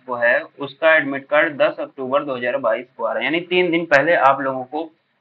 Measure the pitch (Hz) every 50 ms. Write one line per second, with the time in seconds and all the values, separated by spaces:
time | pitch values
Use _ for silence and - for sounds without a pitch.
0 | _ 127 123 120 120 120 127 147 160 - _ 131 139 135 139 - 165 160 160 156
1 | 143 135 139 139 139 - 143 151 160 165 147 131 147 165 160 - 151 139 _ -
2 | 135 127 131 147 151 147 131 123 120 120 123 139 127 113 113 120 131 - _ -
3 | 117 110 110 113 117 131 156 170 175 175 180 180 180 175 165 165 170 165 147 135
4 | 139 160 175 - - 135 135 139 139 135 135 131 127 123 147 151 165 160 _ _
5 | _ _ _ _